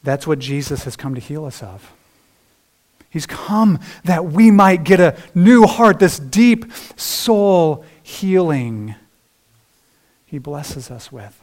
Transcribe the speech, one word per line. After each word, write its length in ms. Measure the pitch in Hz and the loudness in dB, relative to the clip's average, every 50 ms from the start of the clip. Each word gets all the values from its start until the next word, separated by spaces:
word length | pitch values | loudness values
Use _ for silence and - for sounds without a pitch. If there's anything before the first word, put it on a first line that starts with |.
That's 240 | _ 139 135 139 - | _ -6 -6 -6 -4
what 140 | 160 156 135 | -6 -6 -6
Jesus 460 | 131 131 139 143 139 - 147 135 - | -6 -8 -8 -8 -8 -8 -10 -10 -10
has 100 | 135 - | -14 -16
come 180 | - - 139 135 | -12 -10 -10 -10
to 40 | 127 | -10
heal 240 | 113 - 143 151 156 | -12 -14 -14 -14 -14
us 180 | 139 123 - | -14 -16 -16
of. 300 | - 98 95 98 _ - _ _ _ _ _ _ _ _ _ _ _ _ _ _ _ _ _ _ _ _ _ _ _ _ | -18 -20 -20 -20 _ -20 _ _ _ _ _ _ _ _ _ _ _ _ _ _ _ _ _ _ _ _ _ _ _ _
He's 160 | _ 160 147 | _ -14 -12
come 540 | - - - - 180 202 214 220 214 175 - - - - - _ | -12 -14 -16 -10 -4 -2 0 2 0 0 -2 -6 -14 -20 -12 _
that 200 | - 180 160 175 | -4 -4 -2 -4
we 240 | 175 147 180 226 226 | -4 0 4 6 6
might 360 | 208 196 196 190 185 175 156 | 6 6 6 4 4 2 2
get 160 | 151 190 180 | 2 4 4
a 160 | 180 160 127 - - - _ | 4 2 2 -2 -16 -6 _
new 320 | 175 175 208 247 240 220 - | 2 4 6 8 8 6 4
heart, 320 | - - 233 220 190 - | 4 4 2 2 4 4
this 180 | 196 175 - - | 2 0 0 -4
deep 540 | 143 131 - 196 233 247 226 226 - - - - - - - | -12 -6 0 2 4 4 2 0 -4 -16 -20 -20 -20 -20 -18
soul 880 | - - - - - - 233 226 208 202 202 190 180 165 156 151 143 - - _ _ | -14 -12 -10 -10 -8 -2 -2 0 0 2 2 2 2 2 0 -2 -4 -10 -20 _ _
healing 920 | _ - - - - 190 185 185 180 165 151 135 123 117 113 110 104 107 107 - _ _ _ _ _ _ _ _ _ _ _ _ _ _ _ _ _ _ _ _ _ _ _ _ _ | _ -20 -16 -8 -4 0 0 0 0 0 -2 -4 -4 -8 -10 -10 -12 -14 -16 -18 _ _ _ _ _ _ _ _ _ _ _ _ _ _ _ _ _ _ _ _ _ _ _ _ _
he 120 | _ - 143 | _ -16 -16
blesses 520 | 127 143 147 147 147 - - 143 123 - | -14 -12 -14 -12 -12 -14 -14 -16 -16 -18
us 220 | 131 117 - - | -18 -20 -20 -20
with. 260 | 139 120 104 101 _ _ | -20 -20 -20 -20 _ _